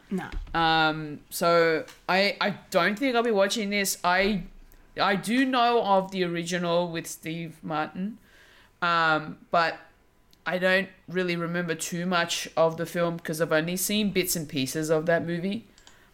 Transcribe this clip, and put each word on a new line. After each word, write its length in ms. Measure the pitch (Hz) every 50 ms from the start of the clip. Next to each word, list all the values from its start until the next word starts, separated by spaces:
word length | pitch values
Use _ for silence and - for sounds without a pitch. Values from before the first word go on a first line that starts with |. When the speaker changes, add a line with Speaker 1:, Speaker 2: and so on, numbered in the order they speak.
| - -
Speaker 1:
No. 180 | 202 185 156 110 - - - - - 170
Speaker 2:
Um, 600 | 165 160 160 160 156 156 156 156 156 151 147 - - -
so 540 | - - 185 170 170 170 165 165 160 151 127 - - - - -
I, 280 | 175 190 202 202 - -
I 140 | - 208 165 - - -
don't 280 | - 180 170 190 208 208
think 160 | 277 269 240
I'll 80 | 233
be 80 | 233 240
watching 400 | 220 196 196 202 202 233 208 196
this. 280 | 208 202 196 190 - - -
I, 380 | 175 180 185 196 202 220 180 175 - - - - - - - - - - 143
I 160 | 151 190 202
do 280 | 185 156 190 233 254 277
know 360 | 262 262 247 233 240 240 233 202
of 260 | 196 196 190 185 185
the 120 | 196 190 180
original 680 | 175 170 170 170 170 185 175 175 170 170 175 175 175
with 160 | 165 165 160
Steve 500 | - - - - 160 160 170 170 160 160 -
Martin, 560 | - 180 156 151 156 156 - 185 185 214 247 - - _ - - - - - - - _ _ _
um, 560 | 180 170 170 170 165 160 156 151 151 156 - - - -
but 280 | - 175 165 160 - - - - _ _ _ _ _ _ _ _ _ _ _
I 120 | - 175 185
don't 300 | 180 185 185 190 190 185 - - _ -
really 280 | 165 185 185 180 175
remember 380 | 170 170 165 170 175 175 170 160
too 300 | 160 - - 180 170 175
much 440 | 185 185 170 170 170 - - - - -
of 200 | - 165 165 160
the 80 | 165 170
film 320 | 160 - 175 170 170 165 170
'cause 220 | - - 160 151
I've 120 | 165 160
only 240 | 160 156 160 170 180 180
seen 320 | - - 208 214 214 202
bits 260 | 175 214 208 190 -
and 100 | 175 151 -
pieces 420 | - 139 131 131 - 160 156 156
of 160 | 160 156 156
that 200 | 165 170 170 -
movie. 380 | 165 170 175 170 196 202 233 - - _ - _ - - - _ _